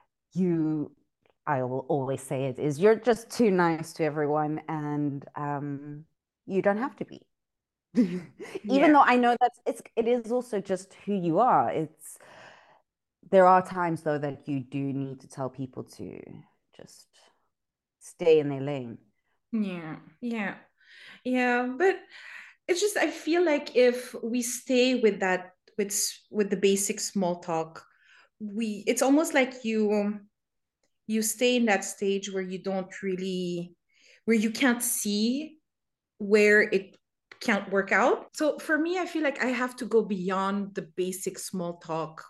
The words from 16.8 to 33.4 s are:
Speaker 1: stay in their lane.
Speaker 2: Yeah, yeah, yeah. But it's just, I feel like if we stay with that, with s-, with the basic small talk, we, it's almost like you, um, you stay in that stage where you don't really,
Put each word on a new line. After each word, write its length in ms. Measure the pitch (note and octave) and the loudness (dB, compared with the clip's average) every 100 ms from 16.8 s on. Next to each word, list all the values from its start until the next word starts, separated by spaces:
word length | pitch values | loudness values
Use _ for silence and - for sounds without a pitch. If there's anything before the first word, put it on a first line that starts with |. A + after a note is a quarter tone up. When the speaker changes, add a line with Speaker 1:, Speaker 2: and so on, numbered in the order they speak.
| - - _ _ _ _ _ _ _ _ _ _ | -20 -20 _ _ _ _ _ _ _ _ _ _
Speaker 1:
stay 400 | - - E3+ D#3 | -20 -2 4 4
in 80 | C#3+ | 4
their 120 | C#3 | -4
lane. 380 | C3+ C#3+ A#2+ G#2+ _ _ _ _ _ | -6 -6 -8 -14 _ _ _ _ _
Speaker 2:
Yeah, 440 | A3+ G3 F3 D#3+ - - - | -6 -4 -6 -10 -14 -16 -14
yeah, 340 | A#3+ A3+ G#3 - - _ _ - - - | -8 -6 -6 -8 -16 _ _ -20 -20 -10
yeah. 440 | B3+ B3+ B3 A#3+ B3 B3+ | -2 0 2 0 -2 0
But 240 | F#4+ F#4 - - - - - - - | 2 0 -4 -20 -20 -20 -20 -8 -2
it's 140 | F4 | 0
just, 160 | G#4 - | 0 0
I 140 | D#4 | -2
feel 340 | - D#4 E4+ | -2 0 2
like 320 | F4 D4 D4 A#3+ | 4 2 0 4
if 380 | B3 A#3+ - G#3 | 4 4 -4 -10
we 200 | A3+ B3 | -6 -4
stay 540 | A#3 - - B3+ B3+ B3 | -4 -6 0 2 4 4
with 240 | A3 F#3+ | 2 2
that, 320 | F#3+ F#3 F3+ _ _ - | 0 0 -4 _ _ -6
with 100 | G3+ | -4
s-, 320 | - - - _ | -4 -4 -6 _
with 200 | G#3+ G3 | -2 -2
the 60 | F3+ | 2
basic 420 | G3 G3 G3 G#3 | 2 2 0 -4
small 400 | - G3+ F3 F3 | -6 -2 -2 -2
talk, 440 | - D#3+ D#3+ - - _ _ _ _ - | -4 -4 -4 -10 -20 _ _ _ _ -14
we, 420 | G#3 G3+ A3 G#3 G#3+ | -10 -6 -6 -4 -2
it's 160 | B3 | 2
almost 320 | C4+ C#4+ D#4+ | 4 4 4
like 300 | C#4+ B3+ - | 2 0 -2
you, 280 | A3+ A3 G#3+ | -4 0 2
um, 340 | G#3 G#3 G#3 - _ _ _ _ _ _ _ - | 2 0 -4 -12 _ _ _ _ _ _ _ -4
you 160 | A3 | -2
stay 340 | A3 - B3 B3 | -2 0 2 4
in 100 | A3+ | 2
that 180 | G3 | 2
stage 480 | G3 - G3 G3 G3+ | -2 -4 -2 -2 -4
where 100 | F#3+ | -6
you 160 | F#3 F#3 | -6 -8
don't 320 | G3 F#3+ F#3 - | -6 -6 -6 -8
really, 720 | G3 F#3 F#3+ F3+ | -6 -6 -4 -4